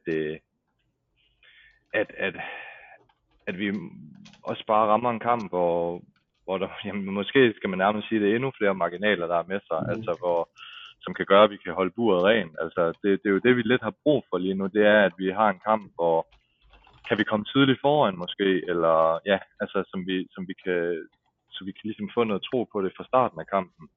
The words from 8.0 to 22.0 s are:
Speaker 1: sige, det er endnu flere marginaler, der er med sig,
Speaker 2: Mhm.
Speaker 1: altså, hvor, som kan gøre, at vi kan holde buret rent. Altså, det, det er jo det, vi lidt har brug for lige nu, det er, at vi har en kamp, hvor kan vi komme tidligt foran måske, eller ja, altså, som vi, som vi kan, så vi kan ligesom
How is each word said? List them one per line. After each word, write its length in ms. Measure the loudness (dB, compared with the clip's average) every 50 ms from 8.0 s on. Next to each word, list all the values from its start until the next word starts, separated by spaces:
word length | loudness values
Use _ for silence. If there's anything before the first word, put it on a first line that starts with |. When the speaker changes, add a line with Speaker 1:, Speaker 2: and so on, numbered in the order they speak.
| -2 -2
Speaker 1:
sige, 120 | 0 0
det 100 | 2 2
er 40 | 2
endnu 160 | 0 -2 -4 -4
flere 180 | -2 0 0 0
marginaler, 520 | 0 -2 -4 -4 -2 0 0 0 0 0
der 80 | -2 -2
er 120 | -2 -2
med 120 | -2 -6 -8 -6
sig, 120 | -4 -4 -4
Speaker 2:
Mhm. 80 | -4 -4
Speaker 1:
altså, 260 | -6 -4 -4 -6 -6 -4
hvor, 300 | -2 -2 -2 -2 -2 -6 _ -20 -20 -20 -20 -20 -20 -20 -20 _
som 120 | -12 -8 -6
kan 120 | -4 2
gøre, 180 | 6 8 8 8
at 60 | 6
vi 80 | 4
kan 160 | -2 -10 -6 -2
holde 180 | -2 -2 -2 -2
buret 280 | 0 2 2 2 4 4
rent. 320 | 4 2 2 0 -4 -6 -8
Altså, 260 | -8 -4 -2 0 0 0 -2 _ 0
det, 200 | 0 0 0 0
det 60 | 0
er 40 | 0
jo 60 | 2
det, 160 | 4 4 4
vi 60 | 4
lidt 200 | 2 0 0 -2
har 120 | -2 -4 -8 _ 0
brug 200 | 0 0 0 0 _
for 80 | -4
lige 160 | -4 -2 -2 -2
nu, 140 | -2 -4
det 180 | -2 2 4 6
er, 160 | 6 6 6 6
at 80 | 4 2
vi 100 | -2 -4 -2
har 200 | 0 2 2 2
en 100 | 2 0 0
kamp, 260 | 0 0 0 -2 -6 _
hvor 320 | -2 0 2 2 0 0 _ _ _ _ _ _ _ _ _ _ _ _ _ _ _ -6
kan 100 | -4 -2
vi 60 | -2 0
komme 220 | 0 -2 -4 -4
tidligt 360 | 0 2 4 4 4 2 2
foran 360 | 2 2 2 2 2 0 -2
måske, 320 | -4 -8 -8 -4 0 0 2 2 0 0
eller 520 | -2 -2 0 2 4 4 4 4 2 2 0 0
ja, 140 | 0 0 0 -2 -6 _ -10
altså, 240 | -10 -6 -4 -6 -6 -6
som 160 | -8 -8 -6
vi, 200 | -4 -4 -4 -4 -6
som 160 | -10 -12 -10
vi 60 | -10 -12 -8 -4
kan, 440 | -4 -2 -2 -2 -2 -4 -6 -8 -14 _ _ _ _ _ _ _ _
så 140 | -20 -16 -14
vi 60 | -14
kan 100 | -12 -12 -10
ligesom 260 | -12 -10 -8